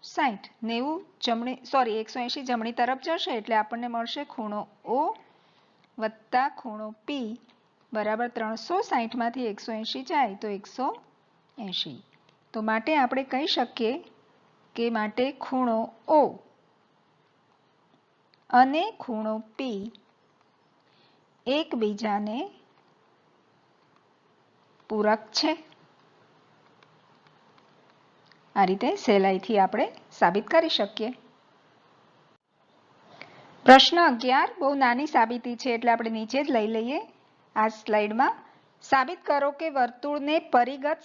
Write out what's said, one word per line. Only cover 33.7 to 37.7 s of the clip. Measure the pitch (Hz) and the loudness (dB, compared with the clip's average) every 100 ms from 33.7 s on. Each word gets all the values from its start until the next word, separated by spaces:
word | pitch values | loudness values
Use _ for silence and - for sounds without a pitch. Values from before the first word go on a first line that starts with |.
| 262 - 349 | 10 10 6
અગિયાર | 330 233 254 - - - | 4 4 2 2 2 0
બહુ | 277 | 0
નાની | 277 254 240 302 | 2 2 2 2
સાબિતી | 262 226 247 247 233 | 2 2 0 -8 -6
છે | 262 | -4
એટલે | 233 240 | 0 2
આપણે | 233 226 | 2 0
નીચે | 220 220 269 | -4 -4 -2
જ | 294 | 0
લઈ | 240 214 | 0 0
લઈએ | 226 233 311 453 - _ _ _ 214 | -2 -4 -6 -8 -18 _ _ _ -2
આ | |
સ્લાઇડમાં. | 220 | -2